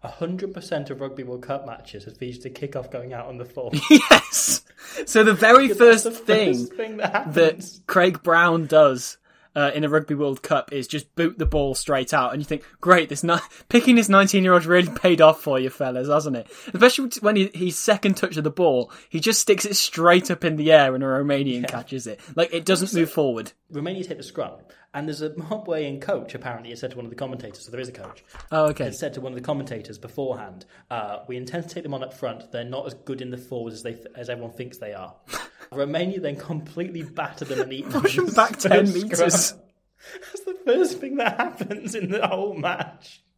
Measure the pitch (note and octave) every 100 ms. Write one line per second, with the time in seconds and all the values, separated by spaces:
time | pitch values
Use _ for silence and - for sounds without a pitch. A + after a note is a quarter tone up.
0 | C3 - E3+ F#3 G3 F#3 - D#3 C#3+ C3
1 | C3+ C3+ B2 B2 B2 C#3 A#2+ A#2 - G#2
2 | - - B2 B2 C3 B2+ C#3 C#3 B2 B2+
3 | B2 A#2+ B2 B2+ B2 - B2 D3+ - D#4
4 | - - - - - - _ _ - -
5 | - A3 G#3+ G3+ A3 B3 C4+ G#3 A#3+ A3+
6 | A3+ A3+ - G#3+ G3+ B2+ A#2+ - A3 G#3+
7 | G#3+ G3+ E3 D3+ D#3+ E3 - - - F#3
8 | F3+ F#3 - E3 E3+ E3 D3+ D#3 D3 B2+
9 | - - _ _ _ - C#3+ D3 D3+ D#3
10 | D3+ C#3+ D3 C3+ - D3 - C#3 B2+ D3+
11 | - - E3 - D#3 D#3 C#3 C3 - C#3
12 | B2+ D3+ B2 C3 D3 D3+ - _ F3 F3+
13 | D#3 C#3+ E3+ E3+ - - - A#3+ A#3 A#3
14 | G3+ G3 G3 G3 F#3 F3+ D#3+ F3 F3+ -
15 | F#3 E3 D#3 D#3 - C3+ C3 - C3 B2+
16 | C3+ D3 D3+ B2+ A2 - - F#3 B3 B3
17 | C4+ - G#3 G#3+ G3 E3+ F3+ - - G3+
18 | G3+ F#3+ F#3 D#3 D3+ D#3 E3+ B2+ B2 -
19 | _ E3 F#3 A3+ - G3+ G#3 G3 - -
20 | E3+ F3+ F3+ F3 E3+ D#3 D3+ D#3 C#3 C3
21 | C3+ C3 C#3+ C#3 C#3 B2 B2+ B2 - C3+
22 | A#2 - - D3+ E3+ E3+ D#3+ F#3 F#3+ F#3
23 | D#3+ - C#3+ A2+ G#2+ _ _ C#3+ D#3 F#3+
24 | F3 E3+ - - A2 - _ _ _ -
25 | D3+ D3 D3+ D#3 D#3 G#3+ G#3+ D#3 D3 C#3
26 | - C#3 - - C3 A#2 A#2 A#2 C3 B2
27 | A#2 A#2 C3+ B2+ A#2 - - A#2+ B2+ B2
28 | F#2+ - _ - - D#3 D#3 D3 B2 -
29 | D3+ C3 C3 B2 B2 C#3+ C3+ A2+ G2+ G2+
30 | A#2 - C3+ A2 G2+ F#2 - _ _ A#2+
31 | G#2 G#2 - B2 B2+ E3+ E3 - D#3+ C#3
32 | B2+ - C3 A2+ - A#2+ A#2+ C3 C#3 B2+
33 | - C3+ B2+ B2 - B2+ A#2 A2 A#2+ A#2
34 | - - A#2+ A#2+ A#2 - A#2+ - G#2+ G2
35 | F#2 - _ - - _ - C3 C#3+ E3
36 | F3+ G3 D#3 C#3 - D#3 D#3 - F#3 E3+
37 | D3 - D3+ - C#3+ C3 C3 C3+ - C4+
38 | G4+ - F4+ A3+ A3 - F#3+ F#3 G3+ F3
39 | G#3+ - E3+ E3+ - - _ _ _ _
40 | - - - - - F#4 - B3+ E4 -
41 | C#4 C#4 A#3 - F4+ - G3+ G#3 G#3 A3
42 | F#3 G3+ A3 F#3+ G3+ F3 D3+ F3+ - -
43 | - - _